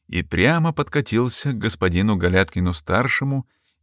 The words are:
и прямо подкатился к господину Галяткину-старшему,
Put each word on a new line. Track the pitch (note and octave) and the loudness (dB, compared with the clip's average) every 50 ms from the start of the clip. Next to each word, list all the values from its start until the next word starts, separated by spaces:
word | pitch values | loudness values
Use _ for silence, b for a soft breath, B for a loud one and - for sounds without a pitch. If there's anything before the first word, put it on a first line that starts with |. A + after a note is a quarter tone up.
| _ - | _ -6
и | - F2 D#2+ | -6 -6 -4
прямо | - - F2 G#2 C3+ E3 E3 D#3+ E3 D#3 | -2 0 2 2 4 4 2 0 0 0
подкатился | - D3 - - D3 A#2 - A2 A#2 B2 B2 - - - C#3+ B2+ | -2 -4 -2 -2 -4 -2 0 0 0 0 0 -2 -4 -4 -4 -4
к | G#2+ | -2
господину | - A2 - - G2 F2+ E2+ F2+ G2 A2 G#2 | -4 -4 -2 -2 0 0 2 2 2 2 2
Галяткину-старшему, | F2+ E2+ F2+ F#2 F#2 F#2+ - - F2+ F2+ F2 F2 - - - - G#2+ - - - - C3+ C#3 C#3 C3+ - - _ _ _ _ _ _ | 2 2 2 2 2 2 0 0 -2 -2 -2 -2 -4 -4 -2 0 0 2 0 -2 -2 -2 -2 -2 -4 -4 -8 _ _ _ _ _ _